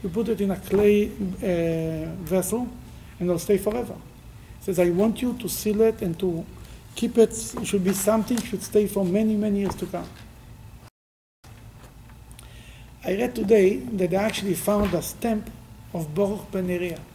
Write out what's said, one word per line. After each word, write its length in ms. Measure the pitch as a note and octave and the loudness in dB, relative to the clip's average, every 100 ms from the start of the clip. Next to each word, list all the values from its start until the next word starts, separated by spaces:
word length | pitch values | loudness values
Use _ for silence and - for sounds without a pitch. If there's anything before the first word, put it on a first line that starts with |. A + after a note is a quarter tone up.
You 60 | G3 | -4
put 220 | F3 A3 | -2 0
it 100 | G3+ | 0
in 100 | G3 | 0
a 60 | F#3 | -2
clay, 520 | - G3+ G#3 G#3 G#3 | 0 4 6 6 4
uh, 1000 | - F#3+ F#3 G#3 F3 E3 E3 D#3+ D#3+ D#3+ E3+ | -2 -6 -2 0 0 2 0 -2 -4 -6 -8
vessel, 420 | E3 F#3 F#3 A3 A#3+ - - - - - | 0 0 0 -2 -4 -8 -16 -18 -18 -4
and 100 | F3+ | 0
it'll 100 | E3+ | 0
stay 200 | - G3+ | 2 2
forever. 340 | G3 A3 A3 - - - - - - - | 2 -2 -6 -10 -16 -20 -20 -20 -18 -12
He 40 | |
says, 140 | - F3+ | -4 2
"I 100 | F3 | 4
want 320 | F3 A3 A3+ | 6 2 2
you 140 | B3 | -2
to 120 | - F#3 | -2 -6
seal 360 | - G#3+ G#3 | -4 0 4
it 180 | A3+ A3 | 4 4
and 180 | G3 E3 | -4 -2
to 260 | F#3 E3 - - - - - | -2 -2 -6 -14 -18 -18 -16
keep 240 | - A#3+ A#3+ | -4 0 6
it. 140 | A3+ | 4
It 340 | - - - A3 | 4 -8 -6 -2
should 180 | G3+ | 0
be 80 | F#3 | 2
something, 460 | F#3+ - A3 G#3+ A#3+ | 2 2 2 2 -2
should 240 | - F#3+ | -2 -6
stay 240 | - G#3+ G3+ | 0 2 2
for 180 | G3+ | 0
many, 320 | F#3 F#3+ A3 G#3+ | 2 2 2 2
many 220 | G#3+ G3+ | 2 0
years 160 | G3 | 0
to 100 | - | -4
come." 240 | F3 F3 E3+ - - - - - - - - _ _ _ _ _ - - - - - - - - - - - - - - - - | -6 -6 -10 -14 -20 -20 -20 -18 -18 -20 -20 _ _ _ _ _ -20 -20 -20 -20 -20 -20 -20 -20 -20 -20 -18 -20 -20 -20 -20 -12
I 100 | - | -4
read 200 | G3 B3 | -2 -2
today 420 | A#3+ G3+ A3 F#3 B3 | -2 6 8 8 4
that 320 | B3+ G#3+ F3+ | -4 -2 0
they 80 | F#3 | 2
actually 380 | G#3+ - G3 | 0 -2 -2
found 400 | E3+ - G#3 G3+ | -2 2 2 2
a 80 | E3+ | 0
stamp 480 | - - A#3 G#3+ - - - - - | -2 -4 -2 -2 -4 -16 -18 -20 -10
of 220 | F3 D#3 | -8 -6
Baruch 360 | D3+ G3+ G#3 - | -2 0 -2 -6
ben 160 | G3 F3+ | -4 -2
Neriah 340 | F3+ F3+ D#3 - | -2 -4 -6 -12